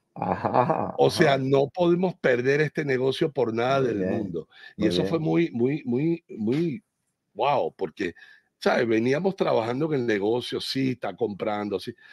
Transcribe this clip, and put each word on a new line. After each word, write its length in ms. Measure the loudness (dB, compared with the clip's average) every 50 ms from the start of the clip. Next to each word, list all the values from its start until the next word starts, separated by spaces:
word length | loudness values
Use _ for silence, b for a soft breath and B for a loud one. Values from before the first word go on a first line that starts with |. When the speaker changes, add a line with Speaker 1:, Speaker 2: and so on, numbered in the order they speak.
| _ _ -12
Speaker 1:
Ajá, 800 | -6 -4 -4 -4 -2 -2 0 2 2 2 2 2 -2 -2 -4 0 2
Speaker 2:
O 120 | 2 4
sea, 220 | 4 4 4 4 4
Speaker 1:
ajá. 60 | 2
Speaker 2:
no 300 | 2 2 2 2 2 0
podemos 460 | 0 0 2 2 2 2 0 -2 -4
perder 440 | _ 0 2 2 2 2 2 2 2
este 240 | 0 0 -2 -4 -2
negocio 480 | 0 0 0 0 0 0 0 -2 -2 0
por 220 | 0 -2 0 0
nada 260 | 0 0 2 2 2
Speaker 1:
Muy 80 | 2 0
Speaker 2:
del 100 | 0 0
Speaker 1:
bien, 100 | -2 -2
Speaker 2:
mundo. 400 | -2 -2 -4 -4 -6 -8 -10 _ B B B B B
Y 80 | B 0
Speaker 1:
muy 40 | 2
Speaker 2:
eso 160 | 2 2 0
fue 140 | 0 0 0
Speaker 1:
bien. 40 | 0
Speaker 2:
muy, 280 | 2 2 2 2 0
muy, 320 | 0 0 0 0 0 -2 -4
muy, 400 | -2 -2 0 0 0 -2 -2 _ -12
muy, 540 | -10 -6 -2 -2 0 0 0 -2 -4 -6 -10 _ _ _ _ _ _ _ _ _ -6
wow, 380 | -2 0 0 0 0 0 -2 -4
porque, 400 | -6 -8 -6 -6 -4 -6 -6 -6 B B B B B B B B -4
¿sabes? 280 | 0 0 2 2 2
Veníamos 480 | 2 2 2 2 2 0 0 0 -2 -2
trabajando 500 | 0 0 0 2 0 0 0 -2 -2 -2
en 140 | -2 -2 -2
el 60 | 0
negocio, 540 | 0 0 0 2 0 0 0 -2 -4 -6 -6
sí, 300 | -6 -4 -4 -2 -2 -2 -2
está 240 | -4 -6 -8 -6
comprando, 640 | -4 -4 -4 -4 -4 -4 -4 -2 -2 -4 -4 -4 -6
sí, 140 | -6 -8 -14 B B B